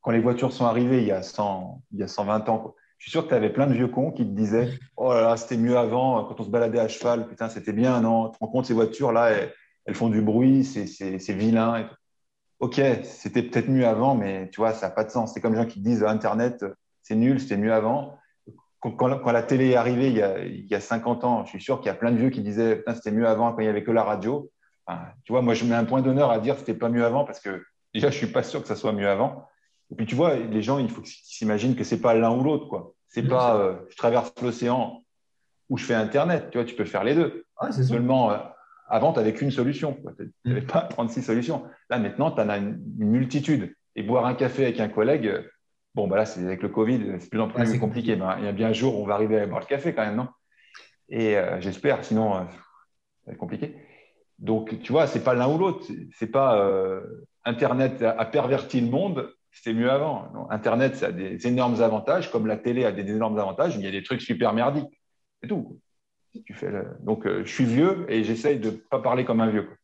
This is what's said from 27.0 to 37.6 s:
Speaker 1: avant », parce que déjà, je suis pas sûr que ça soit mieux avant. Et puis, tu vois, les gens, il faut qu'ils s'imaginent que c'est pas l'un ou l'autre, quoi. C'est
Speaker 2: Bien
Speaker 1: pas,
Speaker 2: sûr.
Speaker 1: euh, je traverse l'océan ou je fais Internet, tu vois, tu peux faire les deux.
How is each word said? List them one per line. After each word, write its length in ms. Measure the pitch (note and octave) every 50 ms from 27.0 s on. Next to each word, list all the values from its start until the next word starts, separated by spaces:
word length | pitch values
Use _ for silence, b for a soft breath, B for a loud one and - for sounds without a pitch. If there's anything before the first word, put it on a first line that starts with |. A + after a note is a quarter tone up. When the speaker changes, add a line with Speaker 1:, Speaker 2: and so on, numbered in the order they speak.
| A#2
Speaker 1:
avant », 200 | A#2 A#2 C3+ C#3+
parce 140 | - A#2+ -
que 220 | - G2+ G2 F2+ - _ _ _ _ _ _
déjà, 180 | A2+ G2+ C#3+
je 60 | C3
suis 120 | - - G2+
pas 140 | - C3 B2
sûr 200 | - - - A2+
que 60 | -
ça 80 | G#2+
soit 160 | F2+ - A2 G#2+
mieux 160 | G2+ G2 G2+
avant. 400 | G2 G2 A#2+ C#3 - B B B B B B B B B B _
Et 40 | -
puis, 120 | - A2+
tu 80 | G#2+ -
vois, 200 | B2 E3 F3 D3
les 280 | B2 A2+ A2+ G#2+ A2 G#2
gens, 160 | G#2+ C3+ C#3+
il 120 | C3 A2+
faut 100 | - -
qu'ils 140 | - - - - _
s'imaginent 540 | - - - A2+ G#2+ G#2 G#2 G#2+ C3 B2+
que 80 | - G#2
c'est 160 | - A#2+ A2
pas 140 | - B2 A#2
l'un 180 | A2+ A2+ A2+ A#2
ou 60 | B2 C3
l'autre, 260 | D3+ D#3 C#3+ - -
quoi. 260 | - F#2+ F2 - - _ _ _
C'est 140 | _ A#2 B2
Speaker 2:
Bien 80 | C3
Speaker 1:
pas, 200 | B2+ B2+ B2 B2 A2+
Speaker 2:
sûr. 80 | G#2+
Speaker 1:
euh, 140 | G2+ F#2+ F2+ F#2 - -
je 80 | -
traverse 360 | - - A#2 A#2 B2 A2+ - - - B2
l'océan 600 | B2 A#2 - B2+ A#2+ A#2+ C3 A#2 - - - _ _ _ _ _ _ _ _ _ _ _ _ _ _
ou 100 | C3 -
je 60 | -
fais 100 | - B2
Internet, 540 | A2+ A2 G#2+ - C#3 D3 F3 F3 D3+ - -
tu 80 | - B2
vois, 60 | A#2+
tu 100 | A#2+ -
peux 100 | - G#2
faire 200 | - - G2 G2
les 100 | A2+ C#3+
deux. 300 | D#3+ E3 C3+ - - - _ _ -